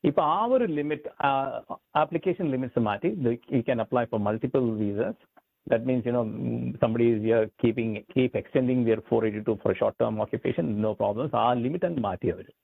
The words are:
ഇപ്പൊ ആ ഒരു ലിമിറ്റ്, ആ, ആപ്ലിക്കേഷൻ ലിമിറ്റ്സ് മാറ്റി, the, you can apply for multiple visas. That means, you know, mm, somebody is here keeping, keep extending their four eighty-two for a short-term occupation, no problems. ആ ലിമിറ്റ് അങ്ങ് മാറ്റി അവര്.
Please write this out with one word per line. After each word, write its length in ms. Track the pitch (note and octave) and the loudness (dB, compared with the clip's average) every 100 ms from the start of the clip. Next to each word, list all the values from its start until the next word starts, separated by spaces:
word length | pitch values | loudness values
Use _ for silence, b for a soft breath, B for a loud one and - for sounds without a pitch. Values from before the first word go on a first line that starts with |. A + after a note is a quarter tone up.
| F3+ | 2
ഇപ്പൊ 140 | - | 2
ആ 180 | D3+ F3+ A#3 C4 | 2 2 4 4
ഒരു 100 | A3+ D3 | 2 0
ലിമിറ്റ്, 300 | D3 D3 - - C#3 | -2 -4 -6 -2 0
ആ, 20 | C3+ C3+ A#2 - - _ D3+ | 0 -2 -6 -10 -14 _ 0
ആപ്ലിക്കേഷൻ 440 | D3+ E3 F#3+ F3 E3 | 0 0 -2 -2 -2
ലിമിറ്റ്സ് 260 | C3 C3 B2 A2 | -2 -2 0 0
മാറ്റി, 220 | G2+ E3+ G#3+ | 0 -2 0
the, 80 | B2 A#2+ - | -2 -2 -2
you 80 | C3 A#2 | -2 0
can 100 | A#2+ | -2
apply 200 | G#2+ B2 A#2 | 0 -2 0
for 100 | A2+ G#2 | 0 0
multiple 380 | A2 B2+ C#3 A#2+ G#2+ | 0 0 0 0 0
visas. 360 | G#2 G2+ C3+ - _ - _ _ - | -2 0 -4 -6 _ -20 _ _ -2
That 120 | A#2 B2 | -2 0
means, 140 | B2+ A#2 | -2 0
you 60 | A#2+ | -2
know, 60 | |
mm, 420 | A2+ A2 B2 A#2 B2 - | -2 -4 -4 -4 -6 0
somebody 240 | A#2 A2+ A#2 | 0 4 2
is 100 | A2 A2 | 4 2
here 180 | A2+ A2 _ | 2 2 _
keeping, 260 | A#2+ A#2 A2+ G#2+ - | 0 0 -2 -4 -4
keep 220 | - B2+ A2 | 0 2 0
extending 380 | - C#3+ B2+ B2+ A2+ | -2 0 2 2 2
their 120 | G#2+ - | 0 2
four 120 | A2+ A2 | 0 0
eighty-two 280 | G#2 G#2+ G#2+ | -2 -2 0
for 80 | - | 0
a 60 | F#2+ | 0
short-term 400 | A2+ - A2+ G#2+ | 0 0 -2 0
occupation, 420 | G#2+ A#2+ C3 B2 E3 G#2 | -4 -4 -2 -2 -2 -2
no 80 | G#2+ G#2 | -2 0
problems. 320 | G2+ G#2 D3+ A#2 | -2 -2 -2 0
ആ 20 | A#2 B2 | 2 2
ലിമിറ്റ് 220 | A#2+ E3+ F3+ | 0 -2 -2
അങ്ങ് 140 | D#3+ G#2 | -2 -4
മാറ്റി 220 | F#2 - | -2 -4
അവര്. 180 | F2 E2+ _ | -4 -10 _